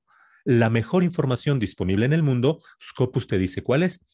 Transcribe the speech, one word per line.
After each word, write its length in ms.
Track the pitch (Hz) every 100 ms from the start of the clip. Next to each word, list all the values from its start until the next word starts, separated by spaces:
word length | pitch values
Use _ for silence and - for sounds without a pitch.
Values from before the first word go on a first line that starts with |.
| _ _ _ _ -
La 240 | 120 113
mejor 340 | 113 110 185
información 560 | 175 - 135 123 147 139
disponible 460 | 98 - 92 98 123
en 80 |
el 100 | 160
mundo, 380 | 151 123 127 165 - _
Scopus 460 | - - 123 - -
te 100 | 98
dice 260 | 92 -
cuál 200 | - 127
es. 160 | 180 - _